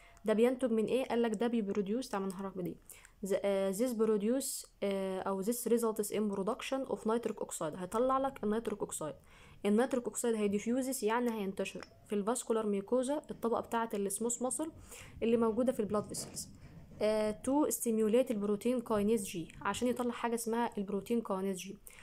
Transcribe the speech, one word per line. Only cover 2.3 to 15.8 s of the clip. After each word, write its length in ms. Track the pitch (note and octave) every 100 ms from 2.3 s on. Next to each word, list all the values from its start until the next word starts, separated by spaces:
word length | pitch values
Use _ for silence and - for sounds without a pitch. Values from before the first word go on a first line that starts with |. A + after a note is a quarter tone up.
| F#3+ G3 F#3+
بدي. 180 | E3+ - - - - - F#3+
ذ-، 120 | G3
آه، 280 | G3+ G3 G3
this 180 | F#3+ B3+
produce، 760 | A3 A3 G#3+ G#3 C4 C4 - - -
آه، 380 | G3+ G3 F#3+ F#3+
او 220 | - G3
this 260 | G3 A#3+ A#3
results 420 | A#3 A3 G#3+ G3+
in 260 | - G#3+ G3
production 560 | F#3+ - - C4+ C4
of 60 | G3+
nitric 460 | G#3+ A#3 A#3 G#3
oxide. 320 | - - D#3+ F3+
هيطلع 420 | F3+ A3 C4 C4
لك 260 | C4+ C4+
النيتريك 360 | G#3+ G#3+ A3+ G3+
اوكسايد. 340 | - - D#3 - - - - - G3+
النيتريك 380 | G#3 C4 B3
اوكسايد 300 | G#3+ - A#3+
هيديفيوزس 680 | A3 G#3 G#3 A3 B3 C4 C4
يعني 280 | G#3 A#3 A#3+
هينتشر 540 | A3 F#3+ F#3+ F#3+ F3+ - - -
في 80 |
الفاسكولار 520 | G#3 G3 B3+ - A3+ G#3+
ميوكوزا، 560 | G3 G3 B3 B3+ D4 -
الطبقة 300 | - A3+ A3
بتاعة 300 | - A#3 A3+
السموث 480 | G3+ G3+ - A3+ -
ماسل 280 | B3+ - D#4+ - - - - -
اللي 140 | A3+ A#3
موجودة 360 | A3+ G#3+ B3+
في 80 | B3